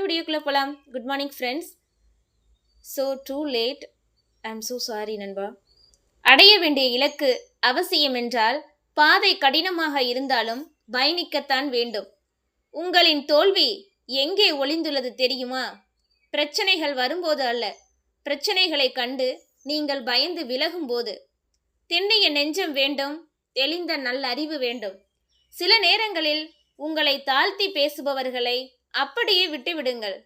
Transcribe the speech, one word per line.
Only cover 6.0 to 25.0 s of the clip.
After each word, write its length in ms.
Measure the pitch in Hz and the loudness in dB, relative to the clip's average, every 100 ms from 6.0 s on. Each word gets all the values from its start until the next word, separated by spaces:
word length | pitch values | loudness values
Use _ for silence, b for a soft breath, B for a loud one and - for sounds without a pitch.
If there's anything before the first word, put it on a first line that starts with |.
| _ _ - | _ _ 6
அடைய 280 | 269 392 415 330 | 8 10 8 4
வேண்டிய 200 | 277 262 240 | 2 0 2
இலக்கு 340 | 285 - 277 240 - _ 240 | 0 0 0 0 -4 _ 0
அவசியம் 480 | 262 359 359 285 247 | 0 0 0 0 0
என்றால் 380 | 240 240 220 285 - _ _ - | -2 0 0 0 -6 _ _ 4
பாதை 360 | 302 370 403 359 | 6 6 4 2
கடினமாக 680 | 277 285 359 339 311 285 247 | 2 2 0 0 -2 0 0
இருந்தாலும் 520 | 240 269 254 226 233 311 _ _ 247 | 0 0 0 0 -6 -10 _ _ 0
பயணிக்கத்தான் 720 | 277 349 339 294 285 262 285 | 0 0 -2 -4 0 0 0
வேண்டும். 380 | 247 240 208 190 _ _ _ _ _ _ 285 | -2 -2 -4 -10 _ _ _ _ _ _ -8
உங்களின் 500 | 359 349 339 302 269 | 0 4 6 4 2
தோல்வி 440 | 294 392 381 285 202 - _ - 262 | 4 6 4 2 -2 -12 _ -6 -2
எங்கே 320 | 277 392 403 | 0 4 2
ஒளிந்துள்ளது 600 | 294 269 330 311 277 254 226 | 2 0 0 -2 -2 -4 -2
தெரியுமா? 500 | 247 254 247 262 233 196 _ _ _ _ _ | -2 0 -4 -6 -6 -10 _ _ _ _ _
பிரச்சனைகள் 600 | 294 294 - 381 370 302 262 | -2 -2 0 2 2 0 0
வரும்போது 500 | 247 339 349 302 254 | -2 -2 -2 0 0
அல்ல, 200 | 240 208 - _ _ _ _ - | -2 -4 -8 _ _ _ _ -6
பிரச்சனைகளை 640 | 285 339 381 370 294 262 | -4 0 2 2 2 0
கண்டு 380 | 262 240 269 254 302 _ _ 269 | 0 -4 -2 -4 -4 _ _ -6
நீங்கள் 360 | 302 294 277 | -4 -2 -4
பயந்து 380 | 240 247 302 349 262 | -2 0 0 -4 -4
விலகும்போது. 680 | 254 320 349 277 240 214 - - _ _ _ _ _ _ | -2 -2 -4 -4 -4 -6 -10 -16 _ _ _ _ _ _
திண்ணிய 360 | 339 392 427 370 | 0 2 4 4
நெஞ்சம் 440 | 294 294 320 359 277 | 2 0 -2 -2 0
வேண்டும், 400 | 269 277 277 311 - _ _ - | 0 0 -4 -6 -14 _ _ -4
தெளிந்த 360 | 269 339 339 311 | -2 -2 -4 -4
நல்லறிவு 600 | 254 254 262 247 302 302 | -4 -4 -4 -4 -4 -4
வேண்டும். 360 | 247 240 208 185 | -4 -4 -8 -12